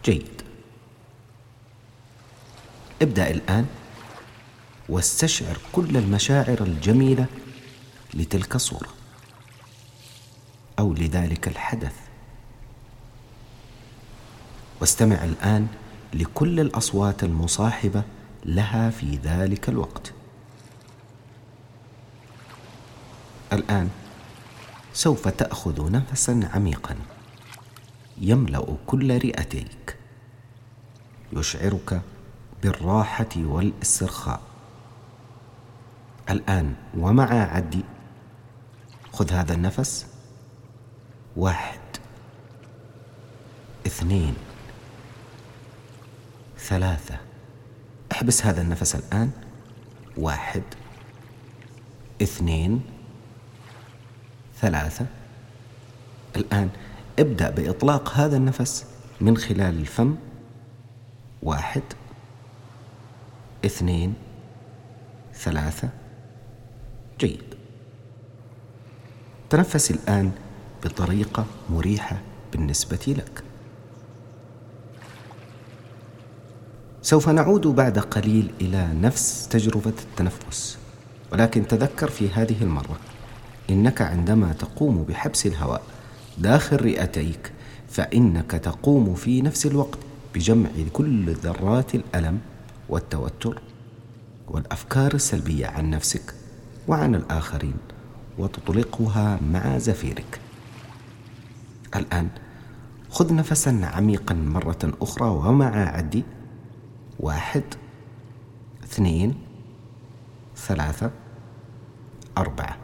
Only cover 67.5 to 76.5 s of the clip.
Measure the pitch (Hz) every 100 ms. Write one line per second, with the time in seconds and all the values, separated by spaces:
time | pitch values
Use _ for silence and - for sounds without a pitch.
67.5 | - - - - - - - - - -
68.5 | - - - - - - - - - -
69.5 | - 180 156 - 82 - 101 95 - -
70.5 | - - - 85 - 87 101 104 - 107
71.5 | - - 82 90 104 - 98 - - -
72.5 | - 76 71 - - - 139 - - -
73.5 | - - - - - - - - - -
74.5 | - - - - - - - - - -
75.5 | - - - - - - - - - -